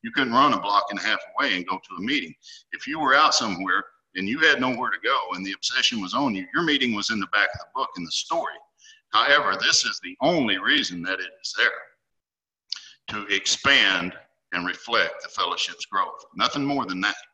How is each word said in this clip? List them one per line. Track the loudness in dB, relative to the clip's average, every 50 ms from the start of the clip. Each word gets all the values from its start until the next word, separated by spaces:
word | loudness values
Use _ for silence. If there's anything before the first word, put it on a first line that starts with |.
You | -12 -4
couldn't | 0 0 0 4
run | 6 6 6 6
a | 4 2
block | 0 2 2 2 2 2
and | -6 -4
a |
half | 0 0 -2 -2 -4 -8 -4 -2
away | 0 0 0
and | -2 -2
go | -4 -6 -6
to | -6 -12 -12
a | -8
meeting. | -4 -2 -2 -2 -2 -6 -14 _ _ -20 -20 -20 _ _
If | -14 -12 -8 -8
you | -6 -2
were | 2 4 6
out | 6 6 6
somewhere | 4 2 0 0 -2 -4 0 0 0 0 0 -4 _ _ _ _ _
and | -4 -4 -2
you | 0 2
had | 4 4 4 4
nowhere | 2 -2 -2 -2 -2 -4
to | -4 -2 0
go | 0 0 0 0 -4 -6
and | -6 -6
the | -8
obsession | -8 -6 -6 -2 -2 2 0 0 0 -2
was | -4 -2 -2
on | 0 0 0 -2
you, | -4 -6 -4
your | -2 -2 2
meeting | 2 2 2 2 0 0
was | -2 -2 -2
in | -2 -4
the | -4 -2
back | 0 2 2 0 -2
of | -8
the | -14 _ _
book | -6 -6 -6 -6
in | -10
the | -10 -6
story. | -6 -6 -4 -2 -2 -2 -2 -4 -10 -12 -20 _ _ _ -20 -20 -20 _ _ _
However, | 2 2 4 6 4 4 4 2 0
this | 2 2 4 4 4 2
is | 0 -6 -6
the | -10 -12 -6 _
only | 0 2 2 2 2 2 0 0
reason | 2 2 2 2 0 -2 -6 -6
that | -4 -4 -4 -4
it | -6 -10 -12 _
is | -12 -10 0
there, | 2 2 2 2 -2 -14 -18 _ _ _ _ _ _ _ _ _ _ _ _ _ _ _ _ -14 -12 -12 -20 -20 _ _ -10
to | -8 -8 -4 -2
expand | -2 0 0 -2 -4 0 2 4 6 6 6 4 4 2 0 -2 -6 -10 -20 _ _ _ _ _
and | -6 -4 -4
reflect | -4 -6 -8 -6 0 2 2 2 2 -2 -8
the | -14 -10
fellowship's | -2 -2 -2 -2 0 -2 -4 -6 -6 -12 -12
growth. | _ -2 -2 -2 -2 -4 -16 -20 _ _
Nothing | -2 -2 0 0 -2 -2
more | 0 0 -2 -2
than | -4 -4 -2
that. | -2 -2 -2 -4 -10 _